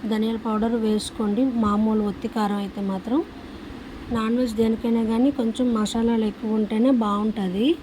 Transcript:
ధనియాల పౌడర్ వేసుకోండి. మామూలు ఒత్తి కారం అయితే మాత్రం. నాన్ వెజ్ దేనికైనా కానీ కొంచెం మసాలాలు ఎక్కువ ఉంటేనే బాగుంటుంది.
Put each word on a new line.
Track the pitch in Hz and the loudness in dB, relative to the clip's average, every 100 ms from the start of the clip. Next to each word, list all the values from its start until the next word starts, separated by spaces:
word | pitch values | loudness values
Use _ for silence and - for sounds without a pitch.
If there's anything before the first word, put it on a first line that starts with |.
| 214 | -2
ధనియాల | 220 220 226 | 0 0 -2
పౌడర్ | 226 214 233 233 | -2 0 0 2
వేసుకోండి. | 220 214 - - 208 208 262 | 2 0 -2 -2 0 2 2
మామూలు | 233 214 208 220 214 | 2 2 2 2 2
ఒత్తి | 208 190 220 | 0 -4 -6
కారం | 226 208 202 | -2 0 0
అయితే | 196 208 | -4 -4
మాత్రం. | 196 190 220 277 392 - - - - - - - - | -4 -4 0 -2 -2 -10 -16 -16 -14 -14 -14 -14 -6
నాన్ | 233 220 240 | -2 0 0
వెజ్ | 254 214 | 0 2
దేనికైనా | 226 220 233 233 | 2 2 2 2
కానీ | 220 226 262 | 2 2 2
కొంచెం | 277 226 220 254 | 2 -2 0 0
మసాలాలు | 226 208 233 233 226 214 | 2 0 2 2 2 0
ఎక్కువ | 202 226 | -2 -2
ఉంటేనే | 220 208 220 254 | 0 0 2 4
బాగుంటుంది. | 254 214 202 214 208 190 190 254 330 | 4 2 0 -2 -2 -2 0 0 0